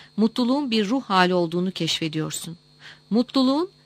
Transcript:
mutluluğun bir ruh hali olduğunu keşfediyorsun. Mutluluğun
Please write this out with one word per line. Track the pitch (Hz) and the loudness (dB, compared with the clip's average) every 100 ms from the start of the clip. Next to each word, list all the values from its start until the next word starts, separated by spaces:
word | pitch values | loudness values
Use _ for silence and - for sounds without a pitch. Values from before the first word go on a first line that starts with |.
| - - | -14 0
mutluluğun | 220 - 240 269 285 | 0 2 0 0 0
bir | 226 196 | 0 0
ruh | 269 | -2
hali | - 190 180 | 0 4 4
olduğunu | 180 170 175 180 | 2 0 -2 -4
keşfediyorsun. | - 165 - 160 156 156 - - 170 _ _ - - _ | -4 -4 -4 -4 -4 -6 -8 -12 -16 _ _ -20 -20 _
Mutluluğun | 208 247 277 262 277 370 - | -2 0 2 2 2 -2 -8